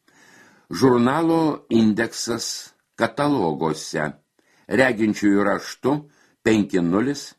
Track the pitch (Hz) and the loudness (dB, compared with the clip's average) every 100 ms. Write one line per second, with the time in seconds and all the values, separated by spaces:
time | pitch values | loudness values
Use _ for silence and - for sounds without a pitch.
0 | _ _ _ - - _ - 85 131 123 | _ _ _ -20 -20 _ -12 0 4 4
1 | 120 147 165 165 156 - - 113 110 104 | 2 2 0 2 0 -2 0 2 4 2
2 | 113 - - 117 - - - _ _ - | -4 -6 -6 -6 -8 -10 -14 _ _ -4
3 | 113 - 147 139 85 73 80 78 - 82 | -2 0 -2 0 0 -2 -2 -4 -6 -6
4 | 78 - _ _ _ _ - 107 131 107 | -6 -8 _ _ _ _ -2 2 2 2
5 | 110 98 104 101 101 95 - - 127 147 | 0 0 2 2 2 -2 -6 -6 -2 -2
6 | 147 _ _ _ 117 110 98 95 85 95 | -6 _ _ _ 0 2 2 0 0 0
7 | 127 143 - | -2 -6 -12